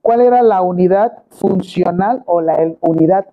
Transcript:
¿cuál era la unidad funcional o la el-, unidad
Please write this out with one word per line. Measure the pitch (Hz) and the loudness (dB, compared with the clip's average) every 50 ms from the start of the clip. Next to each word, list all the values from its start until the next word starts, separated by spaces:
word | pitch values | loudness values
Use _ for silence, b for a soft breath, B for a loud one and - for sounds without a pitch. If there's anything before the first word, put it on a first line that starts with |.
¿cuál | - 226 233 240 | -2 0 2 2
era | 247 247 247 247 | 2 2 2 2
la | 240 220 202 185 | 2 2 2 0
unidad | 180 180 180 175 185 175 190 196 220 - - - _ _ | -2 -2 0 0 0 2 2 2 0 -2 -4 -12 _ _
funcional | - - - 202 190 185 185 - - 175 180 180 175 180 196 220 254 269 - | -10 -6 -4 -2 -2 -2 -4 -6 -6 -4 -2 -2 -2 -2 -2 -2 -4 -6 -4
o | - 175 170 | -2 -2 0
la | 160 160 156 | 0 0 0
el-, | 156 165 165 165 - | 0 -2 -4 -4 -4
unidad | - 165 160 160 160 165 190 196 190 - | -2 -2 2 2 2 2 2 0 -2 -4